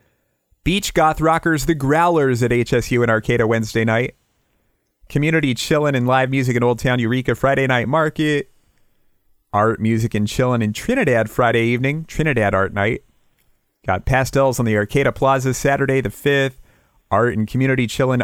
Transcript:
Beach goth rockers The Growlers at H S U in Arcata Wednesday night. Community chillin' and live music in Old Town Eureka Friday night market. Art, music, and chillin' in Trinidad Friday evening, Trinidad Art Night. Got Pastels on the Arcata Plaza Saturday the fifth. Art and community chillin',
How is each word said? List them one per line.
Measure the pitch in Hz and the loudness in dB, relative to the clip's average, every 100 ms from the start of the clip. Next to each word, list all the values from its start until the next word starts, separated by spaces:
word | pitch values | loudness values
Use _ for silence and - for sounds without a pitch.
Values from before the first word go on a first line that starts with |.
| _ _ _ _ _ _ | _ _ _ _ _ _
Beach | - 190 - | -2 -2 -2
goth | - 156 156 | 0 2 2
rockers | 160 165 170 160 135 | 0 0 0 -2 0
The | |
Growlers | 160 131 151 175 165 139 120 | -2 0 2 2 2 2 2
at | 120 | 0
H | 120 117 | 0 0
S | 123 - | 0 0
U | 123 | 0
in | 117 | 2
Arcata | 110 - 120 113 | 0 0 0 2
Wednesday | 113 110 117 | 0 -2 -2
night. | 113 113 127 - _ _ _ _ _ _ _ _ - | 0 0 -2 -8 _ _ _ _ _ _ _ _ -6
Community | 143 151 160 147 | -2 2 2 0
chillin' | 120 - 151 147 | -2 0 0 2
and | 135 123 | 0 2
live | 131 131 | 2 2
music | 135 127 120 | 0 0 2
in | |
Old | 120 117 | 2 0
Town | 135 123 | 0 0
Eureka | 113 127 123 | 0 0 -2
Friday | 117 135 139 135 | 0 0 2 0
night | 123 113 | 0 0
market. | 156 156 - 151 147 - _ _ _ _ _ _ _ _ _ _ | 0 -2 -2 -2 -2 -4 _ _ _ _ _ _ _ _ _ _
Art, | 104 110 113 | 0 0 0
music, | 107 113 117 | 0 0 0
and | 104 104 | -2 -4
chillin' | - 127 123 | 0 0 0
in | 107 | -2
Trinidad | 107 - 254 180 117 107 | -4 -4 -2 2 2 0
Friday | - 120 117 117 | 0 0 2 0
evening, | 120 135 151 160 | 0 -2 -4 -8
Trinidad | - 160 123 101 | -4 -2 0 0
Art | 95 95 | 0 -2
Night. | 101 101 135 _ _ _ _ _ _ _ _ - | -2 -2 -4 _ _ _ _ _ _ _ _ -4
Got | 101 - | -4 0
Pastels | 131 131 139 135 120 | 0 2 2 2 0
on | |
the | 117 107 | 0 0
Arcata | 104 147 135 | 0 0 0
Plaza | - 135 135 131 | 0 0 0 0
Saturday | 123 139 139 139 135 | -2 0 0 0 0
the | 113 | -2
fifth. | - 147 139 135 131 - _ _ _ - | -4 0 0 0 -4 -20 _ _ _ -2
Art | 98 117 110 | 0 0 0
and | 107 | -2
community | 127 131 127 117 | -2 0 0 -2
chillin', | - 131 127 | 0 0 0